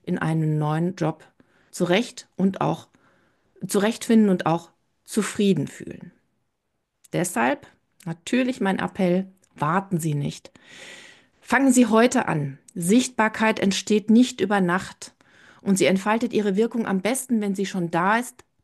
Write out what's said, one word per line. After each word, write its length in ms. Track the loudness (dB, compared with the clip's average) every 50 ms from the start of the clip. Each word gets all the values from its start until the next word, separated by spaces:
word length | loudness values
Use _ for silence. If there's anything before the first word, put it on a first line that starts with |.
in 160 | _ -6 -4 -2
einem 400 | -2 -2 0 0 0 0 0 0
neuen 380 | 0 0 0 -2 -2 -2 -2
Job 280 | -2 -4 -4 -4 -6 -12 -20 _ _ _ _ _ _ _ _
zurecht 580 | -6 -4 0 0 0 0 0 -4 -10 -18 -20 _ _
und 240 | -2 -2 -2 0 -2
auch 280 | -2 -2 -4 -6 -10 _ _ _ _ _ _ _ _ _ _ _ _ _ _ -14 -8
zurechtfinden 640 | -4 -2 0 0 0 -2 -2 0 4 4 6 6 4
und 160 | 2 2 0
auch 260 | 0 -2 -2 -4 -10 _ _ _ _ _ _ _
zufrieden 600 | -6 -4 -4 -4 -2 -2 0 2 2 2 0 -2
fühlen. 460 | -6 -8 -12 -14 -14 -14 -16 -18 -20 -20 _ _ _ _ _ _ _ _ _ _ _ _ _ _ _ _ _ _ _ -4
Deshalb 520 | -4 -4 -2 -2 0 0 0 0 -2 -8 -16 _ _ _ _ _ _ -12
natürlich 560 | -12 -12 -12 -8 -4 -2 -2 0 -2 -2 -2
mein 180 | -2 -2 -2 -2
Appell, 540 | -4 -6 -2 0 0 2 2 0 -2 -6 -12 _ _ _ _
warten 420 | -4 -2 0 0 -2 -2 -2 -4 -4
Sie 140 | -2 -2
nicht. 400 | -4 -4 -4 -6 -8 -12 -16 -20 -20 -20 -20 -20 -20 -20 -20 -20 -20 -20 -20 -20 -20 -20 _ _ _ _
Fangen 320 | _ 0 0 2 4 4
Sie 140 | 6 4 4
heute 420 | 4 6 4 4 4 2 0 0 0
an. 300 | -2 -2 -4 -6 -8 -12 _ -14 -10
Sichtbarkeit 840 | -4 0 2 4 4 2 2 0 0 0 0 0 0 0 0 2 2
entsteht 520 | 0 0 0 -2 0 0 0 2 4 4
nicht 320 | 6 6 6 4 0 -4
über 180 | -2 0 2 2
Nacht 540 | 2 2 0 -2 -4 -8 -16 -18 -20 -20 _ _ _ _ _ _ -20 -20 -20 _
und 160 | -2 0 2 2
sie 80 | 4
entfaltet 480 | 2 2 2 2 0 0 0 0 0 0
ihre 220 | 0 0 0 2
Wirkung 300 | 0 0 0 0 -4 -2
am 140 | -2 -2 -2
besten, 400 | -2 -2 -4 -4 -4 -2 -2 -2
wenn 140 | -2 -2 -4
sie 100 | -4 -4
schon 260 | -4 -4 -4 -4 -2
da 280 | -2 0 0 0 0 0
ist, 260 | -2 -6 -12 -20 -20 _ _ _